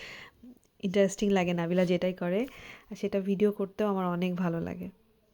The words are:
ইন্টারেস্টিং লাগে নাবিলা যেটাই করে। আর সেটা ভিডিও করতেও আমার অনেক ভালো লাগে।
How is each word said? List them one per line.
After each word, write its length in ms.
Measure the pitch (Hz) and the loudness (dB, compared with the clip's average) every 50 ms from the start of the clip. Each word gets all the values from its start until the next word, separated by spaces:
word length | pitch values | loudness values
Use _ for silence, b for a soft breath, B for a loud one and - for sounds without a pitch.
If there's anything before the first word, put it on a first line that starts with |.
| B B B B B B B B - 247 - - _ _ _ _ - | B B B B B B B B -20 -20 -20 -20 _ _ _ _ -4
ইন্টারেস্টিং 440 | 202 180 202 196 190 190 - 214 202 202 190 | 0 4 4 4 4 2 0 0 2 4 4
লাগে 160 | 180 175 175 | 4 2 0
নাবিলা 300 | 175 170 165 180 180 185 175 | 0 0 2 2 4 4 4
যেটাই 240 | 180 175 180 185 185 185 | 2 2 2 0 -2 -2
করে। 200 | 180 175 180 202 247 277 B B B B B B B B | -2 -2 0 0 -2 -2 B B B B B B B B
আর 60 | 208 - | -10 -6
সেটা 180 | - 202 - 202 190 196 | -4 -2 -2 -2 0 0
ভিডিও 200 | 196 180 208 208 202 - | 2 4 4 2 2 0
করতেও 280 | 202 190 - - 214 208 196 | -4 -4 -2 -2 0 0 0
আমার 120 | 190 185 180 175 | 0 0 0 0
অনেক 160 | 175 180 180 180 175 185 | 0 0 0 0 0 0
ভালো 160 | 175 165 165 170 175 | 0 0 -2 -4 -4
লাগে। 200 | 175 180 180 190 - _ _ _ _ _ _ _ | -6 -8 -8 -10 -12 _ _ _ _ _ _ _